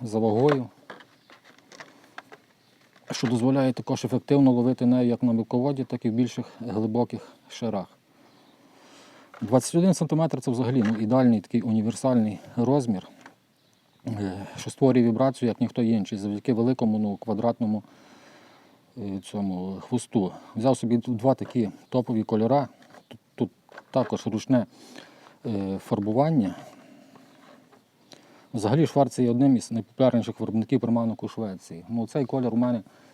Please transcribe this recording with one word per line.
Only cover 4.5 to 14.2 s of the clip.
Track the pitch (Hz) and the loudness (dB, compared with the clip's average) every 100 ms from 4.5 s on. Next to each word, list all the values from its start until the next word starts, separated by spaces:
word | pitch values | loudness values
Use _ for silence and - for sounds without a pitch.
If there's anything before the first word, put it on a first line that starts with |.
ловити | 120 123 127 123 | 4 2 2 2
нею | 127 120 | 4 2
як | 113 | 2
на | 123 | 2
мілководді, | 113 113 123 143 135 | 0 0 -2 -2 -4
так | 120 127 117 | -6 -4 -2
і | |
в | |
більших | 117 123 - - - | 0 -2 -4 -12 -12
глибоких | 117 101 110 117 117 110 - - - | -6 -4 0 0 -2 -6 -14 -20 -20
шарах. | - 113 101 85 _ _ _ _ _ _ _ _ _ - - - - - - | -8 -4 -4 -8 _ _ _ _ _ _ _ _ _ -20 -20 -20 -20 -20 -12
Двадцять | 107 127 - 170 | 0 2 2 2
один | 185 | 2
сантиметр — | 160 160 156 160 127 | 2 0 0 0 -2
це | 139 | -2
взагалі, | 120 120 131 | -2 0 2
ну, | 107 107 | 2 0
ідеальний | 110 131 123 110 | 2 4 4 4
такий | - 117 | 0 -2
універсальний | 113 110 110 - 131 120 107 101 - 120 | 0 0 0 -2 0 2 0 -4 -8 -2
розмір, | 120 143 120 92 - - - _ _ _ _ _ _ _ 127 | 2 2 0 -4 -8 -20 -20 _ _ _ _ _ _ _ -8
е, | 107 | -6